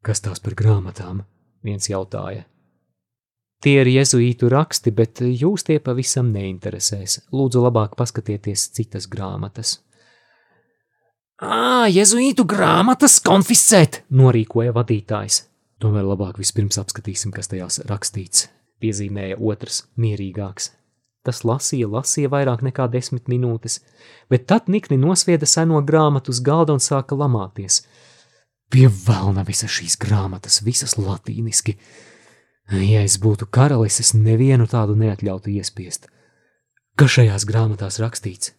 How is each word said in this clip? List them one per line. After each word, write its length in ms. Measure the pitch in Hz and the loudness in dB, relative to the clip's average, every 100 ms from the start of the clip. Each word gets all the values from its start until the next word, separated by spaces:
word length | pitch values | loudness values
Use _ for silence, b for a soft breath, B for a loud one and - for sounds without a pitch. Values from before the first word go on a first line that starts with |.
"Kas 200 | - 110 | -4 -6
tās 180 | 107 92 | -6 -8
par 160 | - - | -10 -2
grāmatām?" 680 | 107 104 92 - 90 95 101 _ _ _ | 2 2 -2 -12 -12 -10 -12 _ _ _
viens 280 | - 101 - | -10 -8 -6
jautāja. 560 | 98 95 104 95 107 - _ _ _ _ _ _ _ _ _ _ _ | -6 -8 -10 -10 -12 -16 _ _ _ _ _ _ _ _ _ _ _
"Tie 160 | - 139 | 2 4
ir 60 | 127 | 6
jezuītu 640 | 127 139 127 120 120 120 | 4 4 2 2 2 2
raksti, 420 | 131 156 - - | 2 0 -2 -4
bet 280 | 107 113 - | 0 -2 0
jūs 440 | 123 123 151 202 | -4 0 -2 -2
tie 160 | - 156 | -2 -2
pavisam 540 | 131 123 127 - 123 | 0 -4 -4 -2 0
neinteresēs. 880 | 104 98 92 95 95 - 101 95 - _ | -2 -4 -8 -10 -6 -6 -6 -8 -8 _
Lūdzu, 300 | 131 135 123 | -2 0 2
labāk 320 | 123 117 104 - | 2 2 -2 -4
paskatieties 720 | 120 - 104 101 104 98 - | -6 -4 -6 -6 -6 -6 -6
citas 380 | - 110 104 98 | -6 -8 -8 -12
grāmatas." 720 | 110 95 98 101 - 110 - _ _ _ _ _ _ _ _ _ _ _ _ _ _ _ _ | -10 -8 -8 -10 -8 -8 -8 _ _ _ _ _ _ _ _ _ _ _ _ _ _ _ _
"Ā, 460 | - 226 247 254 226 | -6 -2 2 4 4
jezuītu 560 | 180 202 233 262 262 | 6 4 4 2 2
grāmatas 800 | 196 202 170 165 208 254 294 - | 0 2 4 4 4 4 6 4
konfiscēt!" 800 | - 196 190 233 - 208 160 - _ | 4 4 4 2 6 6 6 2 _
norīkoja 600 | 131 131 120 107 113 117 | 6 6 6 0 0 0
vadītājs. 760 | 117 117 110 - 107 104 - - _ _ _ | 0 0 -2 -2 -6 -4 -4 -6 _ _ _
"Tomēr 240 | 110 104 | -2 0
labāk 340 | 98 98 98 101 | 0 -2 -4 -6
vispirms 400 | 95 - 101 - | -4 -2 -2 -4
apskatīsim, 540 | 95 - 104 95 101 | -8 -10 -10 -8 -8
kas 160 | 95 98 | -10 -10
tajās 320 | 95 90 - - | -10 -8 -10 -6
rakstīts," 640 | 101 - 107 90 - - _ _ _ | -8 -6 -10 -4 -4 -4 _ _ _
piezīmēja 580 | 110 101 101 101 95 98 | -6 -6 -8 -8 -10 -6
otrs, 480 | 107 101 - - - - | -6 -6 -8 -12 -10 -6
mierīgāks. 720 | 113 104 98 95 98 98 - _ _ _ _ _ | -4 -4 -8 -10 -12 -10 -14 _ _ _ _ _
Tas 200 | - 120 | -10 -6
lasīja, 440 | 117 127 - 139 110 | -4 -2 -4 -4 -4
lasīja 400 | 110 135 - 139 | -4 -4 -4 -2
vairāk 340 | 143 135 117 | 0 -2 -2
nekā 300 | 131 127 127 | -4 -4 -2
desmit 360 | 123 - 123 - | -4 -4 -8 -4
minūtes, 520 | 123 123 113 113 - b b b b b | -2 -2 -4 -6 -10 b b b b b
bet 160 | 127 - | -2 2
tad 220 | 220 - | 0 2
nikni 300 | 202 - 139 | -2 0 2
nosvieda 480 | 143 185 - 170 156 | 2 2 2 0 2
seno 360 | - 165 156 | 0 2 2
grāmatu 480 | 143 160 151 143 - | 2 4 4 2 -2
uz 120 | 123 | -4
galda 320 | 127 156 156 | 0 2 2
un 60 | 143 | 2
sāka 360 | - 139 131 139 | 0 -2 -2 -2
lamāties. 720 | 143 117 95 - 95 - b b b b b b b _ _ | 0 0 -2 -10 -4 -4 b b b b b b b _ _
"Pie 200 | 131 131 | 6 6
velna 560 | 98 90 98 95 98 98 | 6 0 0 0 -2 -4
visas 260 | - 110 | -6 -6
šīs 240 | - 85 - | -8 -6 -6
grāmatas, 640 | 98 104 95 90 - - | 0 -2 -2 -8 -4 -2
visas 360 | 104 123 127 - | -2 -4 -4 -4
latīniski! 800 | 98 98 - 107 113 - - 101 b b b b b b b b _ | -4 -6 -8 -8 -4 -4 -4 -6 b b b b b b b b _
Ja 300 | 101 95 107 | -2 2 4
es 140 | 98 92 | 2 0
būtu 280 | 107 101 - | 0 0 0
karalis, 540 | 123 143 135 107 - | 2 4 4 0 0
es 140 | 113 | 0
nevienu 520 | 110 110 113 135 131 117 | 2 4 4 4 4 4
tādu 280 | 123 107 104 | 0 0 2
neatļautu 540 | 110 98 101 95 101 | 0 0 -6 -6 -6
iespiest. 560 | 101 90 - 90 - _ _ _ _ _ _ _ _ _ - | -6 -6 -12 -12 -14 _ _ _ _ _ _ _ _ _ 2
Kas 160 | 139 | 4
šajās 340 | - 113 98 101 | 6 4 2 -2
grāmatās 540 | 110 113 101 101 95 | 0 0 -2 -8 -6
rakstīts?" 540 | 110 - 101 92 - | -6 -6 -12 -10 -12